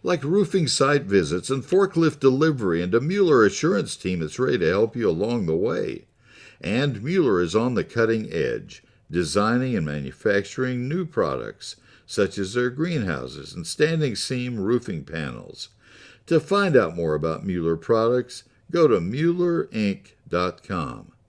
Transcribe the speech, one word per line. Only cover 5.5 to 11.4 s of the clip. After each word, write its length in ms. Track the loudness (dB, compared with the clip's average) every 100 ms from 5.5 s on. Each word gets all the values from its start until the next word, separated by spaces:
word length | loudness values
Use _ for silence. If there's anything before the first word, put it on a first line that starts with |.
| 0
way. 480 | 0 -2 -4 -8 _ _ _ -20 -20 _
And 420 | -4 0 -2 -4
Mueller 380 | -2 0 2 2
is 160 | 2 0
on 180 | 0
the 100 | -2
cutting 460 | -2 0 0 0 -2
edge, 500 | -4 -2 -4 -10 -20 _ _ _
designing 640 | -2 0 0 2 0 0 -2
and 100 | -4
manufacturing 1040 | -6 -8 -4 0 0 -2 -6 -4 -4 -4
new 180 | -6 -4
products, 680 | -2 0 -2